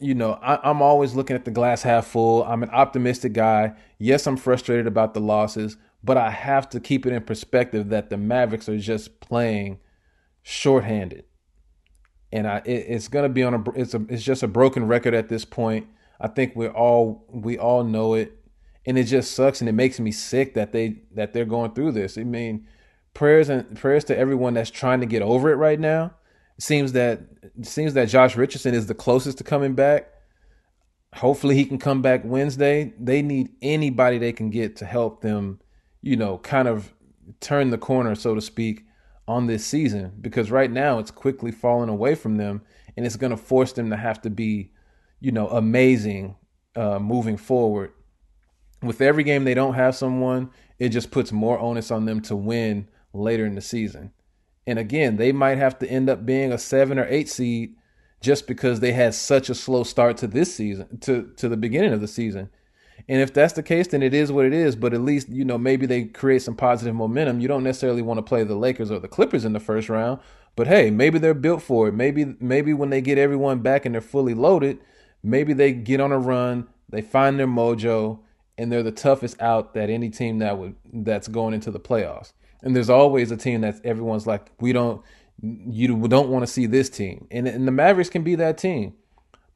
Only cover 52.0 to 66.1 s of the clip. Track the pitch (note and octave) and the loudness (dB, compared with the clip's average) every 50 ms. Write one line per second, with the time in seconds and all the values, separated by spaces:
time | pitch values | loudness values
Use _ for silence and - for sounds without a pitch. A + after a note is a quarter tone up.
52 | A2 A2 A2 G#2+ A2 - A2 G2+ G2+ A2 A#2 A#2 A2+ A2 G#2 G2+ G2+ - _ _ | -2 -2 -4 -4 -4 -6 -6 -6 -4 -4 -2 -2 -2 -2 -4 -4 -6 -10 _ _
53 | _ _ - G2 G#2 A2 A#2 A2+ A2 G#2 G2 G2 - - - A#2 A2 G#2 - - | _ _ -10 -6 -2 -2 0 0 -2 -4 -6 -8 -10 -8 -6 -6 -6 -6 -8 -12
54 | - G2+ - _ _ _ _ _ _ _ _ _ _ B2 B2+ A#2+ A2 G2+ C3 D#3 | -18 -20 -20 _ _ _ _ _ _ _ _ _ _ -6 -4 -4 -4 -4 -2 0
55 | D3+ B2 G#2+ G2+ A#2 B2+ C3+ C#3 C#3 C3+ C3+ C3+ C#3 C3 B2+ - B2+ - B2+ C3 | 0 0 2 2 2 2 2 2 2 2 2 2 0 0 0 -2 -6 -4 -2 0
56 | C3 C3 C3+ - A2+ B2 C3 C3+ C3+ C3 A#2+ A2+ - - C3+ C3+ C3+ C3+ C#3 C3 | 0 0 0 0 -2 -2 -2 0 0 -2 -2 -4 -4 0 2 2 2 2 2 -2
57 | B2 - C3+ D3+ D3 D3+ - - B2+ A#2+ A#2 A#2 A#2 A2+ - _ _ _ _ _ | -2 0 0 -2 -2 -4 -6 -4 -4 -2 -2 -4 -6 -8 -12 _ _ _ _ _
58 | _ _ _ _ - B2+ C#3+ C#3+ - - B2+ - - B2+ A#2+ A2 A#2+ B2 A#2+ B2+ | _ _ _ _ 0 0 0 0 0 -6 -8 -2 0 0 0 2 0 0 2 2
59 | B2 A2+ G#2+ - - - C#3+ C3+ C3 - B2 - - - C3 B2 A#2+ - - - | 2 2 2 -2 0 2 2 2 2 0 -6 -6 -2 -2 0 0 0 0 0 2
60 | A#2+ A#2+ A2+ - C3 G#2+ G2 C3+ F3 - - - G#2+ G#2 G2 G2 F#2+ - A#2 A2+ | 2 2 2 0 -4 -4 0 0 0 0 -2 -6 -6 -6 -6 -8 -10 -14 -16 -10
61 | - - B2+ A#2+ - - - - - A#2 A#2 A2 A2 A#2 A#2 D#3 G#3 - A2+ G#2+ | -2 -2 -2 -2 -2 -8 -10 -6 -4 -4 -2 -2 -2 -2 0 2 2 2 2 0
62 | G#2 G#2+ - - A#2 A2 G2 F#2+ G2 G2+ - _ _ _ _ _ _ _ _ - | -4 -6 -6 -6 -6 -6 -6 -8 -10 -14 -16 _ _ _ _ _ _ _ _ -20
63 | - - C3 C3 C3+ C3 - C#3 D3+ E3 - D#3+ D3 - E3 E3+ F3+ F3+ - C#3 | -8 -2 0 0 0 2 4 4 4 4 4 -4 -2 0 0 0 2 0 0 0
64 | C3+ C3 C3+ D3 D3+ C#3+ C#3 C#3 C3 C3 C#3+ E3 E3 D3 A#2+ A2 A#2 A#2+ A#2 A#2 | 2 2 2 2 0 2 2 2 4 4 4 2 2 2 0 0 -2 0 0 0
65 | B2 C#3 D3 C#3+ C3 - A#2+ C3 C#3 B2+ A#2+ A#2 A#2+ C3 C3 C3 C3+ B2+ B2 B2 | 0 0 0 0 -2 -6 -6 -4 -2 -2 -2 -2 0 0 0 0 0 0 -2 -2
66 | A#2 A2 | -2 -6